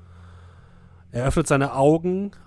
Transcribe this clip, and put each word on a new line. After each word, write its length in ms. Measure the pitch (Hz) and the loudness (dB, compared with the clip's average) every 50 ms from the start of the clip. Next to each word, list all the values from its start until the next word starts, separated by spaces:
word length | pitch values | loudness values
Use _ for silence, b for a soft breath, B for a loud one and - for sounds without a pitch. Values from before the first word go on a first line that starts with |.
| b b b b b b b b b b b b b b b b b b b b b b | b b b b b b b b b b b b b b b b b b b b b b
Er 140 | b 120 123 | b -4 -4
öffnet 200 | 139 - 170 151 | -2 0 0 0
seine 280 | - 147 139 139 135 - | 2 2 0 0 0 0
Augen, 560 | 135 139 147 160 165 165 180 185 190 202 202 - - - | 2 2 4 4 2 0 -2 -4 -4 -4 -8 -10 -14 -8